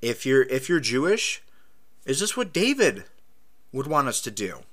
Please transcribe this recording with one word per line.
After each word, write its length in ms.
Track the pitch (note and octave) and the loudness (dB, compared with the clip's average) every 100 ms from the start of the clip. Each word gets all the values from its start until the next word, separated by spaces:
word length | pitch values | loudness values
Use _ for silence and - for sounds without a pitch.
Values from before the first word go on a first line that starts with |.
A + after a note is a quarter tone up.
If 240 | A#2 A2+ C3+ | -4 -4 2
you're, 180 | C3+ | 4
if 240 | B2+ B2+ C3 | 4 0 0
you're 140 | E3+ | 0
Jewish, 600 | C3+ B2 D#3 A3 - - - - - - - - - | 2 0 2 0 0 -6 -12 -20 -20 -20 -20 -20 -4
is 140 | C3+ | -2
this 160 | G#3 - | -2 -4
what 160 | A3 | -4
David 540 | E3+ A#3 C#4 F#3+ G2 - - - - - - - | 0 0 4 2 2 -10 -20 -20 -20 -20 -20 -12
would 160 | C3 C3+ | -8 0
want 220 | D3+ C3+ | 0 2
us 100 | A2+ | -2
to 100 | - | -6
do? 280 | G#2 G2 C#2 A#1+ | -6 -6 -8 -16